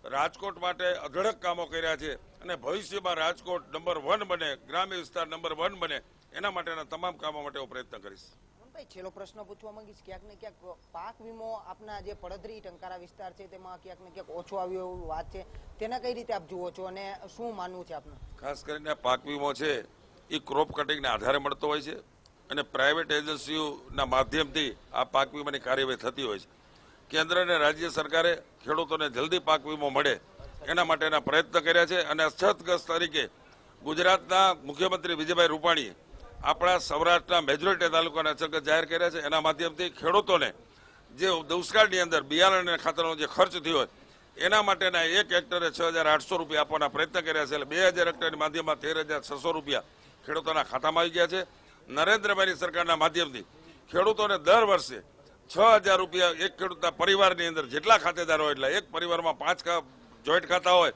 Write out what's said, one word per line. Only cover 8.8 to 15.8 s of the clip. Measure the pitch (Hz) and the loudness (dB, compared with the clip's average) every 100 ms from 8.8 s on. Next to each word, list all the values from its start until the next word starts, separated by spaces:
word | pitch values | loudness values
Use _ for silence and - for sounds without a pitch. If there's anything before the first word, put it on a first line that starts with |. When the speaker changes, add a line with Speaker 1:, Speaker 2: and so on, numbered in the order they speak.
| 262 | -20
Speaker 2:
છેલ્લો | 185 185 | -16 -16
પ્રશ્ન | 190 196 214 | -16 -18 -18
પૂછવા | 196 202 220 | -20 -18 -18
માંગીશ, | 214 214 - - | -20 -20 -20 -20
ક્યાંક | 185 | -20
ને | 208 208 | -20 -18
ક્યાંક | 220 _ 180 170 _ | -20 _ -20 -20 _
પાક | 165 190 226 | -14 -14 -16
વીમો | 226 226 220 | -18 -14 -12
આપના | 220 175 185 214 208 | -12 -14 -18 -14 -14
જે | 190 | -14
પડદરી | 202 180 190 190 220 | -14 -14 -14 -16 -16
ટંકારા | 190 170 180 185 | -18 -18 -16 -16
વિસ્તાર | 175 - 185 | -18 -16 -16
છે | 180 190 | -16 -20
તેમાં | 185 190 180 | -20 -18 -18
ક્યાંક | 185 180 | -18 -20
ને | 185 | -18
ક્યાંક | 175 170 | -18 -12
ઓછો | 165 170 196 | -12 -8 -6
આવ્યો | 180 185 | -6 -6
એવું | 180 180 165 | -8 -10 -8
વાત | 156 165 | -8 -8
છે, | 156 - - - | -14 -16 -18 -18
તેને | - | -10